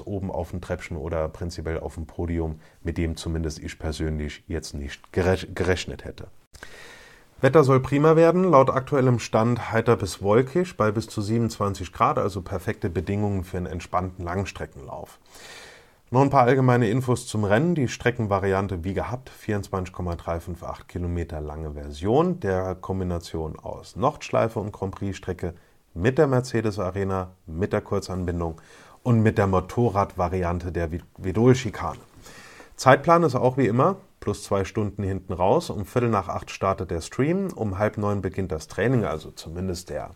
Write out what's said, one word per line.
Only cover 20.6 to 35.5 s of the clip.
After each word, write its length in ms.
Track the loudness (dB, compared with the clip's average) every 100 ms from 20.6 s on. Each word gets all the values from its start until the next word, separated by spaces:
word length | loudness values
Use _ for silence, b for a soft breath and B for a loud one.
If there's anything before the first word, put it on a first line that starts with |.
acht 260 | -10 -12 -10
Kilometer 540 | -6 -4 -4 -4 -6
lange 300 | -8 -8 -10
Version 680 | -10 -12 -6 2 2 2 0
der 360 | 0 0 -2 -6
Kombination 840 | -6 -4 -2 -4 -6 -8 -8 -8
aus 380 | -12 -12 -14 -2
Nordschleife 640 | -2 -2 -2 0 0 -2
und 120 | -8
Grand 220 | -6 -8
Prix 240 | -6 -8 -6
Strecke 380 | -8 -6 -8 -8 b b _
mit 240 | -2 0 4
der 100 | 4
Mercedes 500 | 2 0 -2 -2 -2
Arena, 540 | -4 -2 -2 -2 -4 -10 -12
mit 280 | -4 -2
der 80 | -2
Kurzanbindung 800 | -2 -4 -4 -4 -4 -2 -4 -6 B B B B
und 200 | 2 4
mit 140 | 4 4
der 100 | 4
Motorradvariante 1200 | 2 2 0 2 2 0 0 -2 0 -2 -2 -4
der 200 | -4 -4
Vid-, 140 | -6 -10 -10
Vidol-Schikane. 840 | -4 4 6 6 2 -6 -8 -8 -14 B B B B B B 2
Zeitplan 480 | 6 6 6 4
ist 120 | 4 2
auch 200 | 2 4
wie 120 | 2
immer, 280 | 4 2 0 -8 _
plus 240 | -6 -6
zwei 220 | -2 -2 0
Stunden 380 | -2 -4 -2
hinten 280 | -4 -4 -6
raus. 380 | 0 2